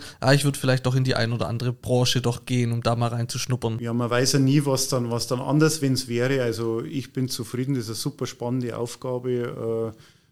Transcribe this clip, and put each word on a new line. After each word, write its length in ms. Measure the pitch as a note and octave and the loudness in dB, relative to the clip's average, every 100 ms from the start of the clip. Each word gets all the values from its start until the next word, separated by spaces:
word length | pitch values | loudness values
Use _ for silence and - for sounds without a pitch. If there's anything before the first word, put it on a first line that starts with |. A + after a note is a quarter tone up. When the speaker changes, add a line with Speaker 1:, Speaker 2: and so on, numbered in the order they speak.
| - - | -4 -2
Speaker 1:
"Ah, 120 | C3 | 4
ich 120 | C#3+ | 4
würd 120 | C#3+ C#3 | 4 0
vielleicht 300 | C3 B2+ B2+ | 0 2 2
doch 80 | |
in 80 | C3 | 2
die 120 | C3 A2+ | 2 2
ein 160 | A2+ | 0
oder 160 | A#2+ A2 | 0 -2
andere 240 | A2+ A#2+ | -2 -2
Branche 480 | B2 - B2 B2 B2+ | -4 0 2 4 2
doch 240 | A#2+ A#2+ - | 0 -2 -2
gehen, 240 | B2 A#2+ | 0 2
um 120 | A#2 | 0
da 120 | A2+ | 0
mal 140 | A#2 A#2 | 2 0
reinzuschnuppern"? 720 | A#2 A#2 B2 - B2 A#2 A2 | -2 -4 -4 -4 -2 -2 -2
Speaker 2:
Ja, 120 | A#2 | -2
man 180 | A#2 A#2+ | -2 2
weiß 220 | A#2+ C3+ | 2 4
ja 40 | C#3 | 4
nie, 260 | C3 D3 | 4 4
was 220 | C#3+ C3 - | 4 0 0
dann, 220 | C3 A#2+ | -2 0
was 160 | A#2 - | -2 -2
dann 140 | B2 | -4
anders, 420 | C#3 C#3+ D#3 D#3 | 0 4 4 4
wenn's 240 | C#3 B2+ - | 0 0 -2
wäre. 360 | A#2 B2 C#3 | 0 0 2
Also 400 | A#2+ A2 A#2 A2+ | 0 -2 -2 -2
ich 280 | - C#3 B2 | -4 -8 -6
bin 160 | - B2+ | -6 -4
zufrieden, 460 | - A2+ B2 C3 | -4 -6 -4 -2
das 100 | C3+ | -2
ist 60 | G#2+ | -4
eine 60 | A2 | -6
super 300 | D3 - B2+ | -6 -6 -8
spannende 500 | - A#2+ B2+ A#2+ A2 | -6 -4 -2 -2 -4
Aufgabe. 1160 | A#2+ - C3 B2 B2+ B2 A#2+ - A2+ A2+ A2+ - | -6 -6 -6 -4 -2 -2 -2 -4 -4 -2 -4 -8
Äh, 20 | - _ _ | -20 _ _